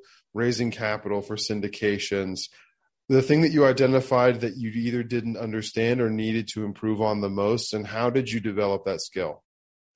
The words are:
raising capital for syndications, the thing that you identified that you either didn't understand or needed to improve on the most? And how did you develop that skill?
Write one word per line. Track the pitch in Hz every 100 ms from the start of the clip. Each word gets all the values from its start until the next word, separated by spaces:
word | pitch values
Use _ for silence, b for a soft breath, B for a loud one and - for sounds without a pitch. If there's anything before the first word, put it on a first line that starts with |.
| b b _
raising | 104 120 113 120
capital | 110 110 107 101 101
for | 98 107
syndications, | - 107 101 - 104 101 - 101 95 92 - b b b b _ -
the | 131
thing | 131 151
that | 160
you | 151
identified | 135 127 131 131 127 127 123 117
that | 117 120
you | 113
either | 113 117 120
didn't | 113 120 117 104
understand | 113 110 107 113 117 127
or | 117
needed | 110 110 113 104
to | 110
improve | 104 101 110 107
on | 110 104
the | 101
most? | 98 101 117 -
And | 107 101
how | 110 120
did | 131 120
you | 113
develop | 107 101 101 98
that | 98 87
skill? | - 92 85 73 _ _ _ _ _